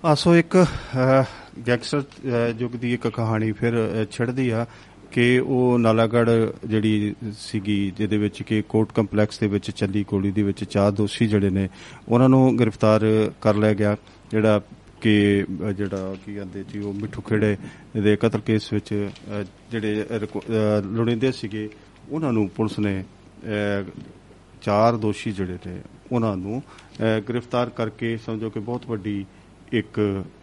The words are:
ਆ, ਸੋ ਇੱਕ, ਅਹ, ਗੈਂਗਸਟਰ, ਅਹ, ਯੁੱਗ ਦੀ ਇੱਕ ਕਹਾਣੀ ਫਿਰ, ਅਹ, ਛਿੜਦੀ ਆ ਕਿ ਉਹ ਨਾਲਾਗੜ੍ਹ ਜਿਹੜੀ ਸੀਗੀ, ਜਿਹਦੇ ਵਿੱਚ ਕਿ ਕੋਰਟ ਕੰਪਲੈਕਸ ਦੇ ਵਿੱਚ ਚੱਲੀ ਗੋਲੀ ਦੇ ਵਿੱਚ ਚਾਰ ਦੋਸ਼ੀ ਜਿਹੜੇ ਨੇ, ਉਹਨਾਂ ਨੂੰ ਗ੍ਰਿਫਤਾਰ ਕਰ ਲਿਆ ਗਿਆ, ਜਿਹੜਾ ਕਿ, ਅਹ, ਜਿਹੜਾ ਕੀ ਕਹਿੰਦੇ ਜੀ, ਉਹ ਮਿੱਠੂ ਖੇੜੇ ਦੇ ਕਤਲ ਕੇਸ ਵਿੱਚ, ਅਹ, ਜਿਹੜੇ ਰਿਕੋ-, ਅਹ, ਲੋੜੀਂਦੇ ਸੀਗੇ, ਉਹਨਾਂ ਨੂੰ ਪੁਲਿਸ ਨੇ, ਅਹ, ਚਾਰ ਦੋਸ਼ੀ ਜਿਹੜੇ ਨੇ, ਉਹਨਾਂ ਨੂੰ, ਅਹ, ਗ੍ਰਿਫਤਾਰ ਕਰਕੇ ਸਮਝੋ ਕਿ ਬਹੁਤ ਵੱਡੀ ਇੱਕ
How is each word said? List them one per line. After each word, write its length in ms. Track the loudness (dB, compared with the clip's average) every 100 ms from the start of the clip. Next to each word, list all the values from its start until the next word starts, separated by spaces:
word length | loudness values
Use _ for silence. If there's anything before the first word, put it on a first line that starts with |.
ਆ, 100 | 2
ਸੋ 220 | 2 6 6
ਇੱਕ, 200 | 6 4
ਅਹ, 680 | 4 0 -6 0 4 4 2 -6 -20 -10 -2
ਗੈਂਗਸਟਰ, 340 | -2 0 -4
ਅਹ, 580 | -4 -10 -4 0 0 -2
ਯੁੱਗ 140 | -6
ਦੀ 220 | -4 -4
ਇੱਕ 140 | -2 -2
ਕਹਾਣੀ 440 | -2 -2 0 0
ਫਿਰ, 200 | 0 0
ਅਹ, 300 | 0 -2 -2 -4
ਛਿੜਦੀ 400 | -4 -4 -2 -2
ਆ 160 | -2 -4 -10 -20 -20 -6
ਕਿ 260 | 2 4 4
ਉਹ 400 | 2 2 4 4
ਨਾਲਾਗੜ੍ਹ 520 | 4 4 4 2 4 2 2 -4 -2
ਜਿਹੜੀ 480 | 0 2 0 -2 -6 -10
ਸੀਗੀ, 600 | -12 -8 -6 -2 0 -2 -2
ਜਿਹਦੇ 220 | -2 0
ਵਿੱਚ 240 | -2 -4
ਕਿ 200 | -2 -2
ਕੋਰਟ 300 | 0 0 2
ਕੰਪਲੈਕਸ 460 | 0 0 2 0 0
ਦੇ 80 | -2
ਵਿੱਚ 240 | 0 -4
ਚੱਲੀ 340 | -4 -2 -2 -2
ਗੋਲੀ 220 | -2 0
ਦੇ 120 | 0
ਵਿੱਚ 220 | -2 -2
ਚਾਰ 280 | -4 2 2
ਦੋਸ਼ੀ 340 | 2 -2 0 2
ਜਿਹੜੇ 240 | 2 2
ਨੇ, 180 | 0 -2 -6 -20 -20 0
ਉਹਨਾਂ 200 | 4 6
ਨੂੰ 300 | 6 6 4
ਗ੍ਰਿਫਤਾਰ 720 | 0 2 4 4 4 2 0 0
ਕਰ 120 | 0
ਲਿਆ 200 | 4 2
ਗਿਆ, 220 | 2 0 -2 -8 -20 -4
ਜਿਹੜਾ 300 | 0 2 2 -2 -20 -20 -2
ਕਿ, 440 | 4 6 6 2
ਅਹ, 280 | 0 -6 -6
ਜਿਹੜਾ 440 | -4 -6 -6 -8 -10 -12
ਕੀ 80 |
ਕਹਿੰਦੇ 300 | -12 -12 -14 -12
ਜੀ, 60 | -10
ਉਹ 140 | -8
ਮਿੱਠੂ 300 | -8 -8 -10
ਖੇੜੇ 340 | -2 2 2 0 -8 -18 -8 0
ਦੇ 140 | 2 4
ਕਤਲ 240 | 2 0
ਕੇਸ 320 | 0 -2 0
ਵਿੱਚ, 360 | -6 -4 -6 -6
ਅਹ, 320 | -10 -12 -10 -10 -14 -10
ਜਿਹੜੇ 360 | -6 -4 -4 -4
ਰਿਕੋ-, 300 | -6 -6 -8
ਅਹ, 460 | -4 0 2 0 0
ਲੋੜੀਂਦੇ 460 | -2 0 0 0
ਸੀਗੇ, 360 | -2 -8 -8 -8 -12 -20 -20 -10
ਉਹਨਾਂ 220 | -4 0
ਨੂੰ 160 | 0 0
ਪੁਲਿਸ 300 | 0 -2 0
ਨੇ, 260 | -2 -2 -8 -16 -20 -16
ਅਹ, 460 | -6 -4 -2 -4 -6 -14 -18 -20 -20 -20 -20 -10
ਚਾਰ 340 | 0 4 4 2
ਦੋਸ਼ੀ 360 | -2 -4 -6
ਜਿਹੜੇ 260 | -6 -6 -6 -12
ਨੇ, 120 | -14 -16 -20 -6
ਉਹਨਾਂ 240 | -2 0 -2
ਨੂੰ, 260 | -6 -8
ਅਹ, 580 | -10 -20 -20 -4 0 0 -2
ਗ੍ਰਿਫਤਾਰ 420 | -6 -4 -4 -4
ਕਰਕੇ 460 | -4 -6 -4 -6 -6
ਸਮਝੋ 340 | -6 -8 -6
ਕਿ 100 | -8
ਬਹੁਤ 260 | -8 -8 -6
ਵੱਡੀ 400 | -6 -4 -6 -8 -16 -20 -20 -4
ਇੱਕ 520 | -4 -2 -2 -2 -2 -8 -16